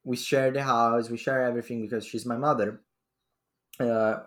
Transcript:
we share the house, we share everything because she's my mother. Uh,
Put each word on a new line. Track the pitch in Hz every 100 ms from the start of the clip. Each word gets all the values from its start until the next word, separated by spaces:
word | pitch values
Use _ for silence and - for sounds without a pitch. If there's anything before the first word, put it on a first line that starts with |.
we | 131 123
share | - 139 135
the | 135
house, | 135 117 117 117 113
we | 117
share | - 131
everything | 123 120 117 117
because | 107 113 -
she's | 113 120
my | 120
mother. | 147 123 104 - _ _ _ _ _ _ _ _ _ -
Uh, | 120 113 110 107